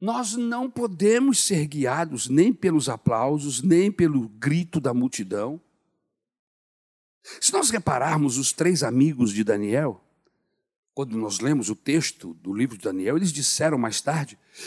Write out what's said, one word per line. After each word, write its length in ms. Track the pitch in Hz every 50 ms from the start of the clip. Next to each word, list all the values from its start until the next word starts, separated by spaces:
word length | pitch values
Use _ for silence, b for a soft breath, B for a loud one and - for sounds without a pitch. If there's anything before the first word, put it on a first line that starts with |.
Nós 340 | 185 220 233 247 247 196 220
não 360 | 247 240 233 240 247 262 262
podemos 680 | - 247 240 220 180 156 196 208 226 247 269 277 247 -
ser 260 | - - 196 160 151
guiados 640 | 147 143 147 131 123 131 156 170 160 135 117 101 120
nem 240 | 131 151 185 240 214
pelos 360 | - - 185 165 151 120 135
aplausos, 720 | 113 - - - 117 113 120 135 151 147 143 147 127 123 131
nem 280 | 190 165 175 190 202
pelo 380 | 196 - 175 160 147 135 113 110
grito 520 | 104 110 - 143 151 170 175 170 - 160
da 120 | 131 135 120
multidão. 680 | 123 127 127 - - 98 92 101 101 104 127 151 175 - _ _ _ _ _ _ _ _ _ _ _ _ _ _ _ _ _ _ _ _ _ _ _ _ _ _ _ _ _ _ _ B B B B
Se 120 | - - -
nós 180 | 392 320 240
repararmos 680 | 226 214 - - 139 123 131 160 160 151 147 135 120
os 160 | 135 131 - -
três 300 | - 156 175 190 151 139
amigos 500 | 117 120 127 139 160 147 123 123 104 101
de 120 | 107 107
Daniel, 580 | 104 107 101 104 101 113 139 156 131 98 - _ _ _ _ _ _ _ _ _ _ _ _ _ _ _ _ _ _ _
quando 240 | - 139 123 110
nós 220 | 113 107 104 98 -
lemos 320 | 113 139 151 139 107 95
o 60 | 107
texto 580 | - _ 131 143 165 - - - - - 90 82
do 180 | 82 - 92 98
livro 240 | 107 127 127 113
de 60 | 95 -
Daniel, 340 | 107 92 95 92 107 139
eles 160 | 165 196 175 147
disseram 460 | 143 131 - - - 151 160 151 123
mais 220 | 117 113 104 -
tarde 360 | - 139 147 160 143 - - - B B B B B